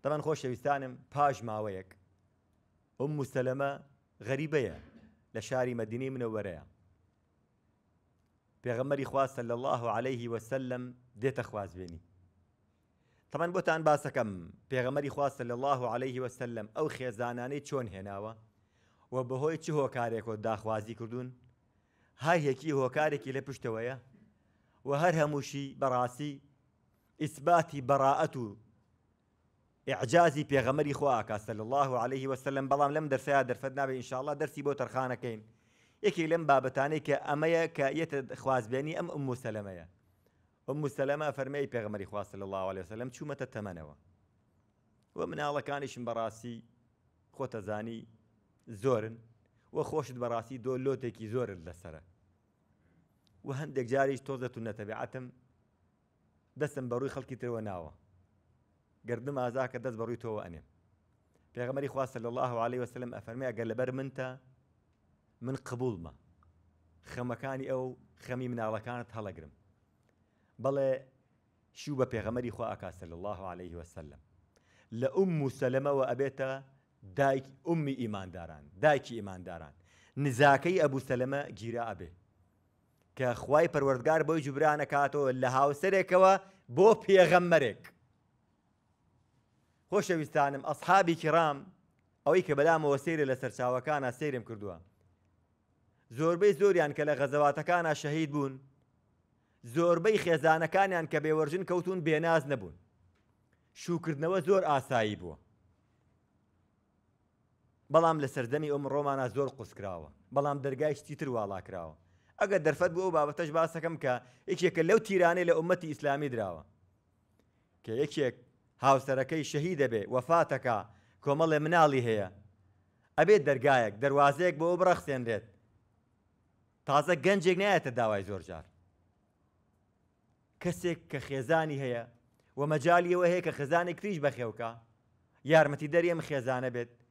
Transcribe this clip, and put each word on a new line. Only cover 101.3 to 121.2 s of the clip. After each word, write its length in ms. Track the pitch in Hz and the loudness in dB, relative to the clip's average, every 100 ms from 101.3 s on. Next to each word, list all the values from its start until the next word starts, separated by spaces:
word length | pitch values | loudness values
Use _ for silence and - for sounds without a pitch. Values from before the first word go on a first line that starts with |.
| 156 151 180 180 | 2 0 -2 0
کەوتون 300 | 180 175 185 156 | -2 0 -2 2
بێناز 380 | 151 165 165 139 | 2 4 2 2
نەبوون. 240 | 131 90 82 _ _ _ _ _ _ _ _ _ - | -6 -6 -16 _ _ _ _ _ _ _ _ _ -14
شوکردنەوە 580 | - 170 165 139 160 190 156 | -4 -2 -2 -2 0 0 4
زۆر 160 | 196 156 | 4 4
ئاسایی 500 | 143 - 127 107 98 | 2 2 2 2 -2
بووە. 160 | 90 73 _ _ _ _ _ _ _ _ _ _ _ _ _ _ _ _ _ _ _ _ _ _ _ _ _ | -10 -14 _ _ _ _ _ _ _ _ _ _ _ _ _ _ _ _ _ _ _ _ _ _ _ _ _
بەڵام 240 | 160 165 160 | 6 6 4
لە 40 | 135 147 | -2 -4
سەردەمی 360 | 117 147 151 | -2 -2 -2
ئەم 100 | 143 139 | -4 -2
ڕۆمانە 320 | 143 143 135 127 127 | -2 -2 -2 -2 -2
زۆر 140 | 135 131 | -4 -6
قوس 140 | 104 - | -16 -10
کراوە. 320 | 98 87 76 _ _ 139 | -10 -10 -12 _ _ -2
بەڵام 220 | 143 143 139 | 0 -2 -4
دەرگای 300 | 131 151 147 | -2 -2 -2
شتی 160 | - 147 | -10 -10
تر 100 | 143 117 | -4 -4
واڵا 240 | 98 95 87 | -4 -8 -10
کراوە. 280 | 90 82 78 _ _ _ - | -12 -12 -16 _ _ _ -4
ئەگەر 200 | 208 190 151 | 0 2 2
دەرفەت 260 | 147 175 | 2 0
بوو 120 | 170 190 | 0 0
ئەو 100 | 160 | 2
بابەتەش 320 | 147 147 160 160 | 0 -2 -2 0
باس 140 | 160 165 | 0 -2
دەکەم 180 | 165 160 | -6 -4
کە 100 | 139 123 - _ - | -2 -2 -6 _ -6
یەکێکە 300 | 185 175 170 165 | 0 2 2 4
لەو 100 | 220 220 | 4 4
تیرانەی 380 | 190 170 175 170 | 4 4 4 4
لە 40 | 160 | 2
ئومەتی 300 | 170 180 160 | 2 0 0
ئیسلامی 380 | 143 147 139 147 | -4 -2 -2 -2
دراوە. 300 | 120 98 80 73 _ _ _ _ _ _ _ _ _ _ _ | -4 -4 -6 -16 _ _ _ _ _ _ _ _ _ _ _
کە 100 | - 113 | -6 -2
یەکێک 320 | 151 - 131 - - _ _ _ | -2 0 -2 -2 -20 _ _ _
هاوسەرەکەی 600 | 135 139 135 131 127 160 143 | 6 6 4 -2 0 -4 -2
شەهید 260 | 147 165 160 | -2 -2 0
دەبێ، 220 | 131 113 101 | 2 2 0
وەفاتەکە، 640 | 123 123 170 156 135 123 107 90 - _ _ | -4 2 2 4 0 0 -2 -4 -18 _ _